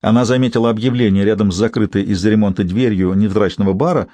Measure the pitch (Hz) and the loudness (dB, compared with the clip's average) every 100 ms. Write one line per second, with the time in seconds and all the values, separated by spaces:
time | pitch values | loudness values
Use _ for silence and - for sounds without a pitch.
0 | - 117 120 127 127 117 117 107 123 123 | 2 0 2 0 0 0 0 0 -2 0
1 | 113 98 101 104 104 87 110 117 104 101 | 2 2 0 0 0 0 -2 0 -2 -2
2 | 98 98 104 107 104 92 95 98 127 98 | -2 0 2 2 0 -2 -2 0 0 0
3 | 92 95 107 101 98 - 98 95 160 160 | 0 0 0 0 -2 0 -2 0 0 -2
4 | 95 | -4